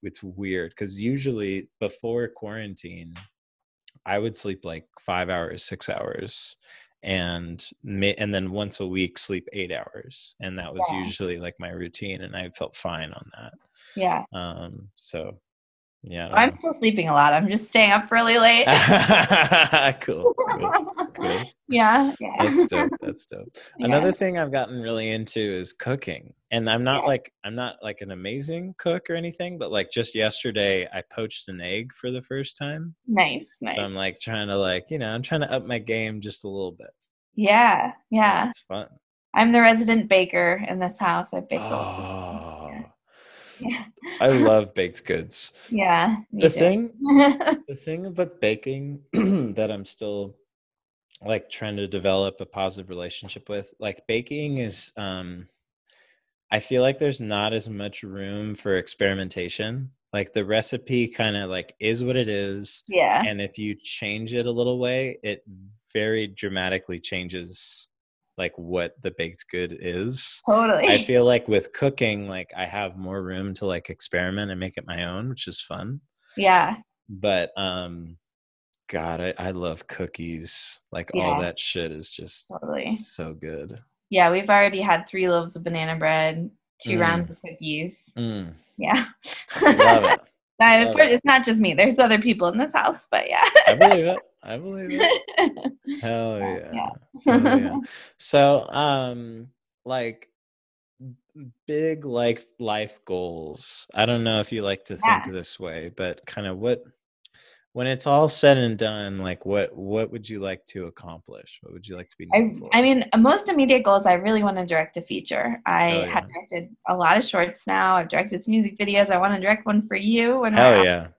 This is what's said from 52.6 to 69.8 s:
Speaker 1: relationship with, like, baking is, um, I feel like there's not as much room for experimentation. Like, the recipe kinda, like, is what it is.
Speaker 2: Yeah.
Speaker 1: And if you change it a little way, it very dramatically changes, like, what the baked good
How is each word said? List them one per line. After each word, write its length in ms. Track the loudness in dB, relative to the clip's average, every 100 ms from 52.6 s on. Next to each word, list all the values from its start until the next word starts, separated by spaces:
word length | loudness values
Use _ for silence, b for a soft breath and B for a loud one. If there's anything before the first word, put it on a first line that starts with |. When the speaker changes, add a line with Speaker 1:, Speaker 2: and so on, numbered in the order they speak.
| -4 -6 -12
Speaker 1:
relationship 600 | -12 -12 -12 -14 -16 -10
with, 240 | -10 -10 -10
like, 280 | -10 -8 -4
baking 520 | -4 -4 -8 -6 -4
is, 340 | -6 -8 -10 -8
um, 540 | -8 -8 -10 -14 -18 _ _ _ _ _ _ _ _ _ -4
I 80 | -4
feel 220 | 0 2
like 160 | 2 2
there's 220 | -2 -4
not 300 | -4 -4 -2
as 140 | -4 -6
much 320 | -10 -10 -12
room 520 | -14 -12 -10 -8 -10 -8
for 220 | -2 -2
experimentation. 1160 | -2 -2 0 0 -4 -6 -8 -6 -6 -6 -10 _ _
Like, 180 | -6 -4
the 120 | -4 0
recipe 640 | 0 0 -4 -2 0 0
kinda, 360 | 0 -2 -2 -4
like, 300 | -6 -8 -4
is 200 | -2 0
what 120 | -2 -2
it 140 | 0
is. 540 | -2 -4 -6 -10 -12 -4
Speaker 2:
Yeah. 360 | 0 2 2 0
Speaker 1:
And 140 | -4
if 160 | -8 -6
you 180 | -8 -8
change 580 | -10 -8 -6 -6 -6
it 120 | -4 -2
a 40 |
little 280 | 0 0 0
way, 380 | -2 -2 -4 -6
it 220 | -8 -8 -10 -20 -20 -20 _
very 340 | -4 -2 -2 -4
dramatically 720 | -6 -6 -4 -2 -4 -4 -10
changes, 880 | -8 -8 -8 -10 -12 -12 -12 -14 -18 _ _ _ _ -8
like, 160 | -8 -8
what 380 | -6 -4 -4 -6
the 100 | -10
baked 340 | -6 -8 -10 -10
good 260 | -6 -6 -8